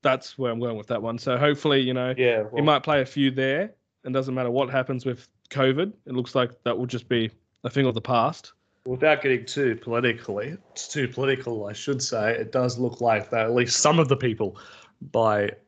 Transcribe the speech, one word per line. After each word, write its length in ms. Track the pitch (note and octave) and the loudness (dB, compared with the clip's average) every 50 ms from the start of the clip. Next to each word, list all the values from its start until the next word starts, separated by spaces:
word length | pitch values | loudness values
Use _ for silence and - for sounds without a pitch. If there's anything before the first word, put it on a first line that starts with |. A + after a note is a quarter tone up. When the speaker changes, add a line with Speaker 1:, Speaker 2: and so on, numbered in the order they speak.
| - | 4
Speaker 1:
That's 340 | C#3+ C3 C3 - - - | 2 2 2 -2 -12 -10
where 140 | - C3+ A#2+ A#2 | -4 -4 -4 -2
I'm 80 | A2+ | -2
going 160 | A#2+ A#2+ A#2 | -4 -4 -6
with 120 | G#2+ G#2 _ | -6 -6 _
that 120 | A#2+ A2 G#2 | -4 -4 -2
one. 160 | A#2 A2+ A#2 | -4 -6 -4
So 200 | - C#3 B2+ A#2+ | -2 -2 0 2
hopefully, 420 | C#3+ D3 D3 C#3+ - D3+ C#3+ C3+ | 2 2 2 2 2 2 2 4
you 140 | C3 B2+ B2+ | 2 2 0
know, 200 | B2+ B2 B2+ C3 | 0 -2 -2 0
Speaker 2:
Yeah, 260 | B2+ B2+ B2 A#2+ A2 G#2+ | 2 2 4 4 2 0
Speaker 1:
he 60 | A2 A#2 | -2 -2
Speaker 2:
well 120 | A#2 C#3+ | 2 4
Speaker 1:
might 180 | D3+ D3+ C#3 - | 4 4 4 4
play 180 | D#3 D3+ C#3+ | 2 2 2
a 60 | B2+ | 2
few 240 | B2 - C#3+ C#3 C3+ | 0 0 0 0 2
there, 420 | C3 C3 C3 C3+ C3+ D3+ G3 A3 - _ _ _ _ _ _ | 2 0 0 0 0 -2 -2 -6 -8 _ _ _ _ _ _
and 80 | C3 B2+ | -4 -2
doesn't 220 | C3+ C3 C3+ C3 | -2 -2 -2 -4
matter 160 | C3 B2+ A#2+ | -4 -2 0
what 180 | A#2+ C3+ C#3 B2+ | 0 0 0 0
happens 340 | C3 C3+ B2+ - C3+ B2+ B2 | 0 -2 -2 -2 -4 -4 -4
with 220 | C3 B2 A2+ - _ _ _ _ _ | -6 -6 -6 -10 _ _ _ _ _
covid. 420 | - C#3 C3+ C3 C3 C#3+ F3+ G3+ G#3+ _ _ | -2 2 2 2 4 2 0 -4 -4 _ _
It 60 | - C3 | -6 -4
looks 220 | B2+ B2 - - | -4 -4 0 0
like 280 | C3+ B2 A#2+ B2 _ _ | 0 0 0 -2 _ _
that 120 | A#2+ A#2 | -2 -2
will 100 | F#2+ B2+ | -2 -2
just 220 | B2+ B2+ A#2+ - _ | -4 -6 -8 -4 _
be 220 | B2+ A#2+ A2+ A2+ - _ _ _ _ _ _ | 0 0 0 -2 -6 _ _ _ _ _ _
a 60 | A#2+ | -4
thing 160 | - - C3+ | 0 2 2
of 80 | C3 A#2+ | 2 0
the 60 | A2+ - | -2 -2
past. 500 | - C3 A#2 A#2 A#2+ A#2 - - - _ _ _ _ _ _ _ | 0 2 2 2 2 -2 -6 -16 -20 _ _ _ _ _ _ _
Speaker 2:
Without 380 | C3 B2+ B2+ D3+ D#3 D3+ D3 - | -8 -4 2 4 4 4 4 2
getting 240 | C#3 C3 A#2+ G#2+ | 0 0 0 -2
too 300 | - - C#3+ C#3 B2+ A2+ | -6 -4 0 0 0 0
politically, 840 | A2+ - B2 A#2 A#2 B2 B2 A2+ A#2 - - G2+ G2+ G#2+ C3+ E3 F#3+ _ _ _ | -2 -4 -4 -2 0 2 0 0 0 -6 -8 -6 -6 -6 -8 -10 -14 _ _ _
too 340 | - - - - D3+ C3+ A#2+ | -16 -14 -8 -4 -4 -4 -4
political, 580 | - - C3+ C3+ C3+ B2+ C3+ B2 A#2 A2 G#2 | -2 -2 0 0 0 -2 -2 -6 -6 -6 -6
I 60 | G2+ G#2 | -8 -10
should 300 | - - - C#3 B2+ A#2+ | -10 -4 -4 -4 -4 -4
say, 300 | - - A2+ G#2 A2 A2+ | -4 -4 -2 0 0 0
it 200 | A2+ A2 - - | -2 -4 -2 -2
does 260 | C3 B2 B2 A#2+ A#2+ | 0 0 0 -2 -2
look 220 | B2+ A#2+ A2+ - | -4 -4 -4 0
like 300 | A#2+ A#2 A2+ G#2 G2+ - | 0 2 2 2 0 -2
that 160 | - A#2 A2 | -2 0 0
at 80 | A2+ A#2+ | 2 2
least 240 | B2 B2 A2+ - - | 2 2 2 0 2
some 180 | - D3+ D#3 E3 | 4 4 6 6
of 100 | D#3+ C3 | 4 4
the 80 | C#3 | 2
people 420 | C3 - B2 A2 A2 A2 G2 - - - - - - - - _ _ - C#3 | 0 0 -2 -2 -2 -4 -6 -6 -10 -20 -20 -20 -20 -20 -20 _ _ -20 -4
by 400 | - A2+ A2+ A2 G#2 G#2 G2+ G2+ - - _ | 0 2 4 4 4 2 0 -2 -4 -10 _